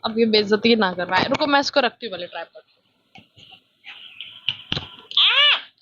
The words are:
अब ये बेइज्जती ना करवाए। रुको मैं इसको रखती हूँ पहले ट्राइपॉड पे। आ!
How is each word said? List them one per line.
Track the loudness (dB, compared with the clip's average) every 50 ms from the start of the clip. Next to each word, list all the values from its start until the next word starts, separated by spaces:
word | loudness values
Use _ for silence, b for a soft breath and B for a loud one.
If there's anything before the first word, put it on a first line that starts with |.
| -6
अब | -4 0 0
ये | 0
बेइज्जती | 2 2 0 2 2 0 0 4 2 2
ना | 4 2 -2 -2
करवाए। | -4 -6 -2 0 -2 0
रुको | 0 -2 -2 0
मैं | 2 2 0
इसको | 0 0 0 0
रखती | 0 0 -4 _ -14
हूँ | -12
पहले | -12 -12 -12
ट्राइपॉड | -12 -12 -14 -14 _ _ -20 _
पे। | _ _ _ _ _ _ _ _ _ _ -20 _ _ _ -20 -20 -20 -20 _ _ _ _ _ _ -20 -20 -20 -20 -20 -16 -16 -18 -18 -18 -10 _ -8 -8 -8 -8 -8 -8 -8 -8 -12 -20 -20 -20 -6 0 2
आ! | 2 4 4 4 4 4 2 0 -4 -12 _ _